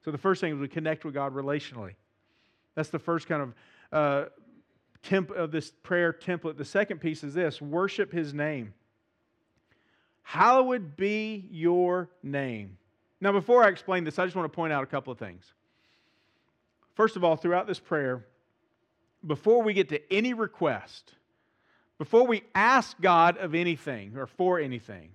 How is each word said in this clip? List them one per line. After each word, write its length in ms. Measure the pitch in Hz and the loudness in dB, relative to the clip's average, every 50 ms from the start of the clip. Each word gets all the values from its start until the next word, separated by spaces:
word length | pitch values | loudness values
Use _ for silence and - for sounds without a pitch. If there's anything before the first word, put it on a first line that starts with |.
| _ | _
So 60 | 160 | -8
the 80 | 147 139 | -10 -2
first 240 | - 196 190 180 | 0 0 0 2
thing 120 | - 165 151 | 0 -4 -4
is 60 | 139 | -4
we 80 | 139 135 | -6 -6
connect 380 | - 170 156 156 156 156 - | -6 -6 -4 -4 -4 -4 -6
with 80 | 160 135 | -8 -6
God 220 | 143 139 139 131 | -4 -6 -4 -6
relationally. 580 | 139 135 139 143 151 143 - 135 120 107 92 101 _ _ _ _ _ _ _ _ _ _ _ _ _ _ _ _ | -6 -6 -4 -4 -4 -6 -10 -14 -14 -14 -14 -16 _ _ _ _ _ _ _ _ _ _ _ _ _ _ _ _
That's 160 | - 156 - | -8 -8 -6
the 80 | - 151 | -6 -8
first 300 | - - 170 170 - - | -4 -2 -4 -4 -2 -4
kind 160 | 170 147 143 | -4 -4 -4
of, 100 | 127 117 _ _ _ _ _ _ _ | -6 -10 _ _ _ _ _ _ _
uh, 380 | - 156 151 143 143 143 147 - _ _ _ - _ _ _ _ _ _ _ _ _ _ - | -2 0 0 2 0 -2 -4 -6 _ _ _ -20 _ _ _ _ _ _ _ _ _ _ -6
temp-, 260 | - 190 196 185 143 | -2 0 0 0 -2
of 220 | 202 190 170 156 | -6 -6 -6 -4
this 180 | 151 160 143 - | -4 -6 -6 -8
prayer 420 | _ _ _ - 185 175 175 170 | _ _ _ -2 0 0 0 0
template. 460 | 165 - - - 180 165 - 165 156 143 | -2 -4 -6 -6 -6 -6 -6 -8 -8 -8
The 80 | 147 | -12
second 320 | - - 196 208 202 202 156 | -4 -2 -2 -2 -2 -4 -6
piece 260 | 139 165 156 151 - | -6 -6 -6 -6 -10
is 120 | 143 139 | -8 -4
this, 260 | 170 180 156 - - | -2 -2 -2 -4 -6
worship 500 | 147 147 147 170 190 196 - - 202 - | -10 -6 -2 -2 -2 -2 -2 -4 -4 -4
his 220 | - 170 160 147 139 | -2 -6 -6 -6 -4
name. 400 | 147 147 151 151 135 117 104 104 _ _ _ _ _ _ _ _ _ _ _ _ _ _ _ _ _ _ _ _ _ _ _ _ _ _ _ _ _ _ | -4 -4 -4 -4 -6 -10 -12 -16 _ _ _ _ _ _ _ _ _ _ _ _ _ _ _ _ _ _ _ _ _ _ _ _ _ _ _ _ _ _
"Hallowed 720 | - - 160 185 226 254 262 254 254 254 247 190 151 143 | -10 2 4 6 6 8 6 6 4 0 -2 -4 -8 -6
be 520 | 165 190 202 208 214 214 220 220 208 185 - | -4 -2 -2 0 -2 -4 -4 -8 -10 -12 -14
your 580 | - 160 160 170 175 180 180 175 180 180 175 - _ _ - | -10 -2 0 2 4 4 2 2 0 -2 -4 -6 _ _ -10
name." 560 | 139 139 143 139 131 120 107 101 98 95 - _ _ _ _ _ _ _ _ | -6 -4 -4 -4 -4 -6 -8 -10 -14 -18 -20 _ _ _ _ _ _ _ _
Now, 120 | 185 196 202 | -2 0 0
before 300 | 202 190 220 240 247 233 | 0 2 4 6 8 8
I 40 | 202 | 6
explain 360 | 185 - - - 185 180 170 | 4 0 -4 -2 -2 -2 -2
this, 140 | 156 147 - | -4 -2 -2
I 80 | 180 | -4
just 100 | 185 170 | -2 -2
want 160 | 190 170 151 | -4 -6 -6
to 40 | - | -4
point 180 | - 165 160 151 | -4 -4 -2 -2
out 80 | 139 | -2
a 60 | 135 131 | -4 -4
couple 260 | - 139 123 131 127 | -6 -8 -6 -8 -12
of 60 | 107 | -10
things. 340 | 117 98 87 90 _ _ _ _ _ _ _ _ _ _ _ _ _ _ _ _ _ _ _ _ _ _ _ _ _ _ _ _ _ _ _ | -12 -14 -14 -18 _ _ _ _ _ _ _ _ _ _ _ _ _ _ _ _ _ _ _ _ _ _ _ _ _ _ _ _ _ _ _
First 200 | - 214 220 214 | 2 2 2 2
of 80 | 196 180 | 2 2
all, 120 | 170 160 | 2 2
throughout 300 | 156 - 175 175 180 - | 2 0 0 0 0 0
this 140 | 214 185 - | -2 -8 -8
prayer, 460 | _ - 170 151 139 131 127 123 107 _ _ _ _ _ _ _ _ _ _ _ _ _ _ _ _ _ _ _ - | _ -4 -4 -2 -2 -2 -4 -6 -8 _ _ _ _ _ _ _ _ _ _ _ _ _ _ _ _ _ _ _ -6
before 380 | 160 151 135 - 214 226 240 226 | -6 -6 -2 4 4 4 4 4
we 100 | 220 208 | 2 2
get 160 | 196 185 143 | 2 0 0
to 240 | 151 147 - _ 190 | -2 -8 -4 _ -2
any 200 | 202 226 254 247 | 0 0 0 -2
request, 840 | 220 220 196 - - 175 151 123 101 - - - - _ _ _ _ _ _ _ _ _ _ _ _ _ _ _ _ _ _ _ _ | -4 -4 -6 -4 -2 -2 -2 -2 -2 -8 -14 -20 -20 _ _ _ _ _ _ _ _ _ _ _ _ _ _ _ _ _ _ _ _
before 300 | 151 - - 226 254 247 | -8 4 6 6 6 6
we 160 | 233 208 - - _ | 4 -2 -2 -4 _
ask 460 | - 214 233 262 262 - - - _ | 2 4 6 6 4 4 0 -8 _
God 340 | 165 190 175 170 165 175 175 - | 4 6 6 8 8 6 4 2
of 180 | 190 170 147 | -4 -2 -2
anything 600 | 165 175 175 165 135 - 151 131 110 98 98 107 | 0 0 0 -2 -4 -6 -8 -8 -8 -10 -12 -12
or 120 | 135 135 - | -12 -12 -12
for 320 | _ - 180 185 180 175 | _ 0 2 2 2 2
anything 500 | 151 135 127 117 107 - 104 90 78 82 92 | 0 -4 -6 -10 -10 -14 -18 -18 -18 -20 -20